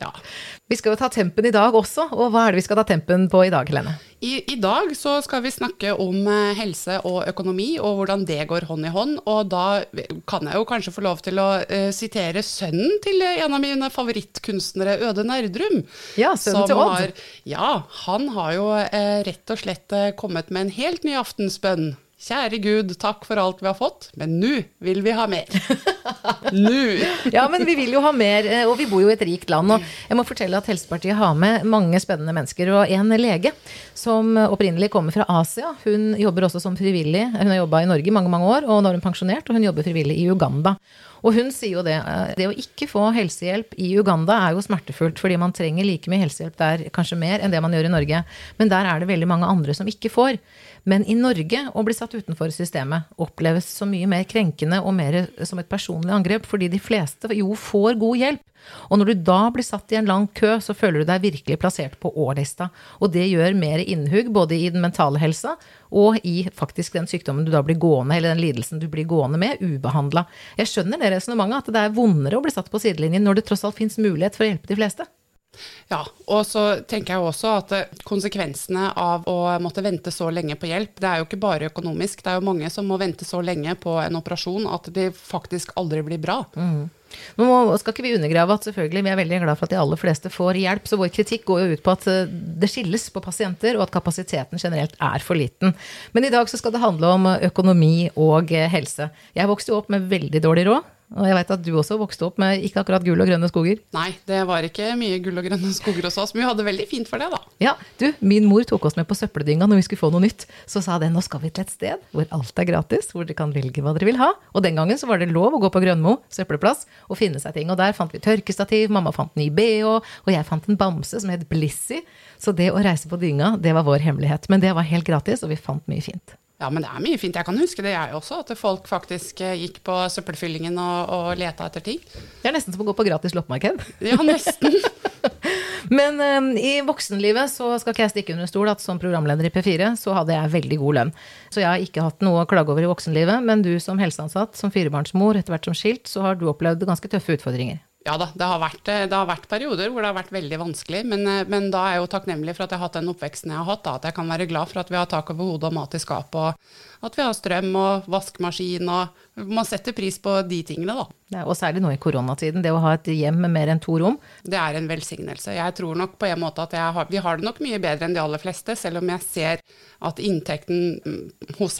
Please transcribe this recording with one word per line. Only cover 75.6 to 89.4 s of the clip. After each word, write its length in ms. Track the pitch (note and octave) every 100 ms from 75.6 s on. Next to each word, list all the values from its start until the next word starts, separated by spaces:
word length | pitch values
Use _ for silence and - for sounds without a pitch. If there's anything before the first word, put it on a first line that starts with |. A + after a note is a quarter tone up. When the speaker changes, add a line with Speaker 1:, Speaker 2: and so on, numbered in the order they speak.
| - - _
Speaker 1:
Ja, 140 | E3 D3 - -
og 160 | G#3 G#3
så 200 | G#3+ G#3 G3 -
tenker 300 | G#3+ - F#3
jeg 80 |
også 300 | E3+ D#3 A3 G#3
at, 140 | F3+
eh, 300 | G3 D#3+ - -
konsekvensene 840 | G3+ G3 G3+ D#3+ C#3 - F#3 G3 -
av 240 | F3 E3+ E3+
å 120 | F3+ F3 F3
måtte 180 | F3 F3+
vente 300 | G3+ G3 F3+
så 140 | - E3
lenge 280 | E3 D#3 D3
på 80 | E3+
hjelp, 300 | F3 G#3 -
det 80 | F#3
er 120 | E3+
jo 40 | D#3+
ikke 140 | F#3+
bare 300 | G#3 D#3 D#3
økonomisk, 500 | - E3 D#3+ G3 -
det 120 | F#3+
er 40 | F#3
jo 40 | F#3+
mange 240 | F3 D#3+
som 160 | - G3
må 140 | F#3+
vente 260 | F#3+ E3 E3
så 140 | F3+
lenge 320 | F3+ F3 D3+ F3+
på 160 | E3+ E3
en 160 | D#3+ E3
operasjon 480 | - F3 - F#3+ A3
at 220 | F3 -
det 200 | F3+ F#3 -
faktisk 560 | - F3 - F3+ - -
aldri 240 | E3+ D#3 D3
blir 140 | E3
bra. 220 | D#3+ A3+ - -
Speaker 2:
Mhm. 340 | F3 D3+ D#3+ - _ - - -
Nå 60 | B3
må, 300 | B3 A3+ G#3
skal 140 | -
ikke 100 | A3
vi 80 | B3+ A3+
undergrave 340 | D3+ E3 F3
at 120 | G#3+ G#3+
selvfølgelig 340 | G3 D#3 F#3 G3
vi 40 |
er 60 | F#3+
veldig 220 | E3 F3+